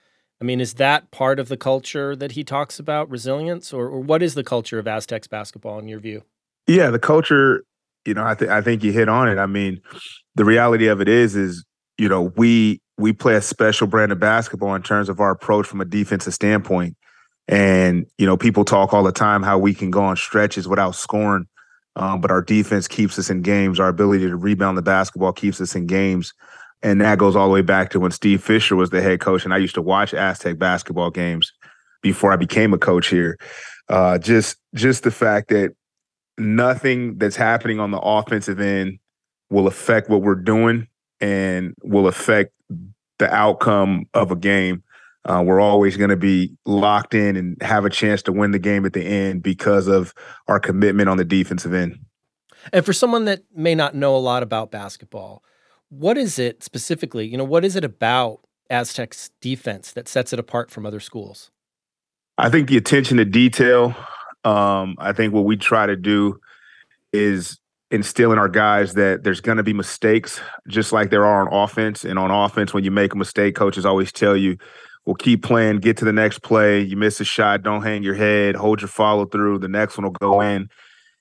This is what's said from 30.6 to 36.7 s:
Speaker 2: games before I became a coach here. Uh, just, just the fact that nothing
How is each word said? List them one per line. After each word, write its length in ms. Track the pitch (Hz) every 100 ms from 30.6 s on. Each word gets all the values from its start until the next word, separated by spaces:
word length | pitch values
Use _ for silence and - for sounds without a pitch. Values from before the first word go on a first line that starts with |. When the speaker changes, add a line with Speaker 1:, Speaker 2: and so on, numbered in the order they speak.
| 92 87 - 85 87
Speaker 2:
games 400 | 90 87 82 - _ - _ _ _
before 300 | 98 95 98
I 60 | 95
became 360 | 87 - 110
a 40 | 92
coach 320 | - 90 -
here. 280 | 90 85 82 - - - - -
Uh, 280 | 95 90 90
just, 380 | 95 117 107 - _
just 300 | 120 127 123
the 80 | 127
fact 380 | - 113 104 104
that 260 | 104 95 - _ _ _ _ _ -
nothing 800 | 110 113 123